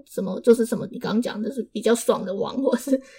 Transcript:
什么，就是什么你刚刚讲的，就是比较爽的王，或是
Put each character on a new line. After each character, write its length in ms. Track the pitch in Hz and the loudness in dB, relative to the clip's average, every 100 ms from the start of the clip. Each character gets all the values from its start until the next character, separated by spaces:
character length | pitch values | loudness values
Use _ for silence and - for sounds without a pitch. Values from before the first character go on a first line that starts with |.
| - | -10
什 160 | - | -6
么， 160 | 190 185 | -6 2
就 120 | - | 6
是 120 | 233 226 | 6 4
什 120 | 214 | -2
么 80 | 143 | -6
你 80 | 247 | -8
刚 140 | - | -2
刚 80 | 214 | 0
讲 200 | 247 208 | -2 -4
的， 60 | 262 | -6
就 80 | 262 | -6
是 80 | - | -8
比 100 | 208 | -2
较 140 | 214 233 | 2 2
爽 300 | - 202 185 | 2 0 -4
的 100 | - | -6
王， 260 | 151 254 | -4 -2
或 140 | 269 247 | 0 -2
是 260 | - 262 - | 0 -2 -2